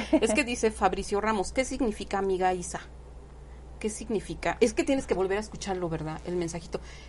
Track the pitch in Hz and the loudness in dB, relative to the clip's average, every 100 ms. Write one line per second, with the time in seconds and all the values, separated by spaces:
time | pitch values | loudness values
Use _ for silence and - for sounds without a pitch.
0 | 226 311 220 220 240 247 220 220 196 190 | 4 4 6 4 2 2 0 4 2 2
1 | - 202 214 214 180 - 254 262 240 208 | 0 0 2 2 2 0 0 0 0 0
2 | 190 196 196 180 185 180 175 - - - | -2 0 2 4 4 2 -2 -8 -10 -16
3 | - - - - - - - - 220 - | -16 -16 -16 -16 -16 -16 -14 -6 -4 -4
4 | 220 202 - 160 170 - 240 269 285 269 | -2 -2 -2 -2 -2 4 4 4 2 2
5 | - 185 190 196 214 - 202 180 175 160 | 2 2 2 0 -2 -6 -4 -2 0 -2
6 | 156 156 - 180 165 170 - - - - | -4 -6 -4 -2 -2 -4 -6 -8 -8 -14